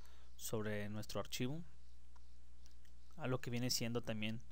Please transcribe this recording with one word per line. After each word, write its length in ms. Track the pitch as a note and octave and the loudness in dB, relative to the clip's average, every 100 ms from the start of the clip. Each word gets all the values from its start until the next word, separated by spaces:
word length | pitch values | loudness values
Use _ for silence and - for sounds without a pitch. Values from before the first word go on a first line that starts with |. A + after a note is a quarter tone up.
| - - - - | -4 -4 -4 -2
sobre 540 | - A2+ G#2+ G#2 G#2 | 0 2 2 0 0
nuestro 300 | G#2+ G#2 G#2 | -2 0 0
archivo, 420 | G2 - B2+ D#3 F3 - - - - - - - - - - - - - - - | 0 2 2 0 -2 -4 -4 -4 -4 -4 -4 -4 -4 -4 -4 -4 -4 -4 -4 0
a 100 | C3+ | 4
lo 120 | C3 | 4
que 120 | - | 4
viene 180 | A#2+ B2 | 2 4
siendo 320 | - A#2+ A#2 | 4 2 2
también 400 | - A2 G#2+ A2+ - | 2 2 2 0 -2